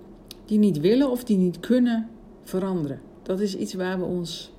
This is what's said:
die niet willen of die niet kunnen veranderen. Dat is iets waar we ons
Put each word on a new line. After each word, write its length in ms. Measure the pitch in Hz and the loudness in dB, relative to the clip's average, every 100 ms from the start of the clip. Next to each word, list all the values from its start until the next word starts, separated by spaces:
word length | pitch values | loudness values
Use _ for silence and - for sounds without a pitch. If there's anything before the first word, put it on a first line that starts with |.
| - - - - | -20 -20 -20 -16
die 140 | - 214 | -2 2
niet 220 | 208 151 | 4 4
willen 300 | 165 240 285 | 4 4 2
of 140 | 240 | 0
die 120 | - 202 | 0 2
niet 240 | 180 175 | 2 0
kunnen 480 | - 254 247 226 226 - - - | 2 2 4 0 -4 -12 -20 -20
veranderen. 580 | - 185 190 185 147 131 - - | -8 -6 -2 -4 -4 -8 -14 -14
Dat 180 | - 185 | -6 -2
is 160 | 208 190 | -2 -4
iets 180 | 208 | -6
waar 240 | 185 185 190 | -4 -4 -4
we 60 | |
ons 480 | 180 180 170 - - | -4 -4 -6 -10 -14